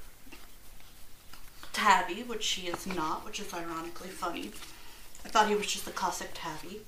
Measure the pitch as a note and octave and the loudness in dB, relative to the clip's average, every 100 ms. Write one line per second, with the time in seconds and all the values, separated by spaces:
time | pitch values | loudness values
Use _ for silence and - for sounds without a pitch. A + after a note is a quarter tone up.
0 | - - - - - - - - - - | -10 -10 -12 -12 -12 -12 -10 -10 -10 -10
1 | - - - - - - - - G#3+ F#3 | -10 -10 -10 -10 -8 -8 -4 4 8 8
2 | - G#3+ A#3+ A3 - F#3+ F3 E3+ F#3 F3 | 8 -2 -2 0 0 0 0 -2 -2 0
3 | D#3 - - - G3 F3+ E3 E3 E3+ F3+ | 0 0 -2 -6 -4 -4 -4 -4 -4 -6
4 | F#3 F#3 F3+ - G#3 - - - - - | -6 -4 -2 -2 -4 -8 -10 -10 -10 -10
5 | - - - A3+ G#3 G#3 - G3 - - | -10 -8 4 8 8 6 2 -2 -2 0
6 | F3+ - - - E3+ D#3 E3+ G#3 | 0 0 -4 -6 -6 -6 -6 -8